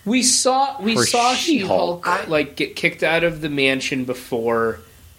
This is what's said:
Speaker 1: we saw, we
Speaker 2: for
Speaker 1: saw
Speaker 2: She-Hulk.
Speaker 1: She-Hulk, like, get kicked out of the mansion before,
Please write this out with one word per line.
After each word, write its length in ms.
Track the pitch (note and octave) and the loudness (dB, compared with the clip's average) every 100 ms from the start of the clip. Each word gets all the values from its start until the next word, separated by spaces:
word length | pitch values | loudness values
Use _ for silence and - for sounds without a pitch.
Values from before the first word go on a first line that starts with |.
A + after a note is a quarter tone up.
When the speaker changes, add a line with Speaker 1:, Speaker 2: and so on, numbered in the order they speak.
| G3+ | -2
Speaker 1:
we 160 | B3 | 0
saw, 580 | - - C4 C4 C#4 - | 2 2 2 2 0 -2
we 120 | G3 | -2
Speaker 2:
for 100 | A3+ A3+ | 2 2
Speaker 1:
saw 280 | A#3+ A#3+ | 2 2
Speaker 2:
She-Hulk. 720 | B3+ - C4+ F#3 - F3 F3 - | 0 0 0 2 0 0 -2 -2
Speaker 1:
She-Hulk, 220 | F#3 G#3+ | -2 0
like, 280 | D#3 D3 - | 0 -2 -4
get 200 | D#3 - | -6 -2
kicked 260 | E3+ - | -4 0
out 220 | D#3+ E3 | 0 2
of 180 | E3+ D#3 | 0 -2
the 80 | D#3 | -4
mansion 560 | C#3+ C3+ C3 - C3+ B2 | 2 2 2 -2 -4 -4
before, 760 | B2 - A#2+ A#2 A#2 A2+ A2 - - - | -6 -4 -2 0 2 0 -2 -10 -20 -20